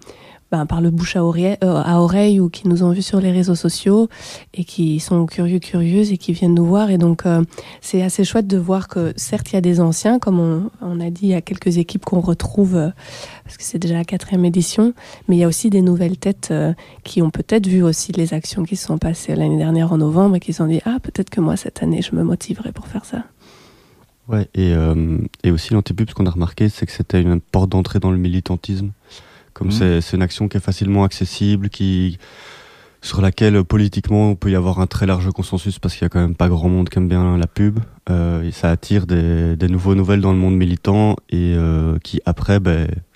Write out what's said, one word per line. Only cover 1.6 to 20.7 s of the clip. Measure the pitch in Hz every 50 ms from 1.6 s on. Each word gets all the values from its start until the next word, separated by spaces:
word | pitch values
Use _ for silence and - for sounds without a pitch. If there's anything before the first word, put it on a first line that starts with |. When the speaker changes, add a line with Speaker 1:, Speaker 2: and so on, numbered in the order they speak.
| 190
Speaker 1:
euh, | 185 170 151
à | 151 170 170 175
oreille | 175 170 185 202 208 208 202 196
ou | 180 170
qui | - - -
nous | 180 175 170 185
ont | 175
vus | 175 196 185
sur | - - 190
les | 190 185
réseaux | 180 185 180 185 175
sociaux | - - 170 - - - 196 202 214 226 226 - - - - - - - - -
et | - 170
qui | - - - 170 160 151 156
sont | - - 180 170 170
curieux, | 160 - - 175 175 185 180
curieuses | - - - 175 170 170 180 208 214 208
et | 196 175
qui | - - 170
viennent | 170 185 175 170
nous | 170 170
voir. | 170 185 208 220 208
Et | 190 175
donc, | 175 170 170 - -
euh, | 185 170 165 165 - - - - - - -
c'est | - - - 185 180
assez | 185 - - 196
chouette | - - 226 214 196
de | 196 185
voir | 170 175 190 196 185 -
que, | - 180 170 160 -
certes, | - - - 214 208 - - -
il |
y | 190
a |
des | 175 180 175 170
anciens, | 170 165 165 - - 214 240 247
comme | - 202 185 175
on, | 170 165 160 160 196 226 - - 226
on | 175 175 170
a | 170 170
dit, | 170 175 208
il | 196
y | 185
a | 170
quelques | - - 190 - - 185 170 175
équipes | 170 - - 196 -
qu'on | - 190 180
retrouve, | 170 180 170 - - - - 208 202 185 185
euh, | 170 151 170 - - - - - - - - - - -
parce | - - -
que | -
c'est | - - 170
déjà | 175 170 170
la | 170 170
quatrième | - 196 175 - - 196 185 175
édition, | 175 170 185 165 - - 220 214 240 240 - - - - - - -
mais | 180
il | 170
y | 175
a |
aussi | 170 165 - - 220
des | 202 196 185
nouvelles | 180 175 170 180 170 185 -
têtes, | - 196 202 - - -
euh, | 160 151 151 156 170 - - - - - -
qui | - - 180 165
ont | 156
peut-être | - - - - 214 226 196 190
vu | 185 185 175
aussi | 165 160 - - -
les | 165 170 165 165 156
actions | 160 - - - - 165
qui | - 190
se | 180 -
sont | - 156 160
passées | - 160 170 - - - 151
l'année | 156 156 151 156
dernière | 156 156 160 165 165 165 165 165
en | 156
novembre | 151 151 156 180 196 202 185
et | 175
qui | - - 160
se | -
sont | 165
dit : « | 156